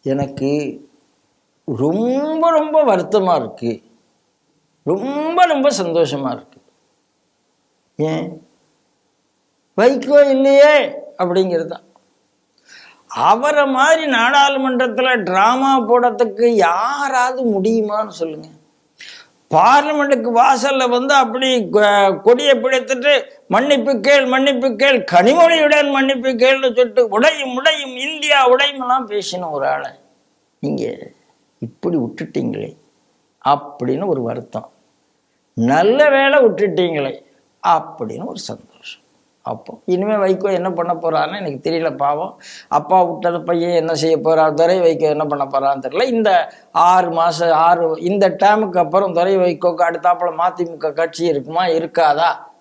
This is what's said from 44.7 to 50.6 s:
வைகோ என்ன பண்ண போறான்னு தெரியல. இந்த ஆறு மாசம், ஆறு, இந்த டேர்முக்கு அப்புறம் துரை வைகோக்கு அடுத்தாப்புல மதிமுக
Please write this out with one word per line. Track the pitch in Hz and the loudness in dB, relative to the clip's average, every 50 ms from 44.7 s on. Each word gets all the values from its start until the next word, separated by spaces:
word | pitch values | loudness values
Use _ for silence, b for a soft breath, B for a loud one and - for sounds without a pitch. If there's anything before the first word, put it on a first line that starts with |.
| 185 190 | 2 2
வைகோ | 180 165 160 135 160 151 151 | 2 2 2 2 0 0 0
என்ன | 147 156 | 0 -2
பண்ண | 147 147 143 139 | -4 -2 -4 -4
போறான்னு | 135 135 135 135 139 139 135 131 | -4 -4 -2 0 0 -2 -2 -6
தெரியல. | 131 143 175 240 | -6 -2 -2 -2
இந்த | 269 240 226 220 208 190 175 156 B B B B B | 0 0 0 0 2 2 2 0 B B B B B
ஆறு | _ - 165 175 185 185 180 175 | _ 2 4 4 4 4 2 0
மாசம், | 165 165 165 175 165 156 170 170 | 0 0 0 0 0 0 0 2
ஆறு, | 160 156 165 170 175 170 170 160 160 - | 2 4 4 4 4 2 2 -2 -2 -2
இந்த | 165 175 196 202 196 185 | -4 -4 0 2 0 0
டேர்முக்கு | 165 - 190 202 208 220 220 196 175 - | 0 2 2 2 2 2 0 -2 0 -2
அப்புறம் | 175 151 156 190 202 185 175 | -2 0 0 0 0 0 0
துரை | 170 175 190 196 190 | -2 0 0 0 0
வைகோக்கு | 180 180 170 - 175 175 170 160 175 170 | 0 0 -2 0 -2 -2 0 0 -2 -2
அடுத்தாப்புல | 170 165 165 180 175 175 175 175 160 160 | -2 -2 0 0 0 0 -2 -6 -4 -2
மதிமுக | 170 185 180 - | -2 -4 -2 -4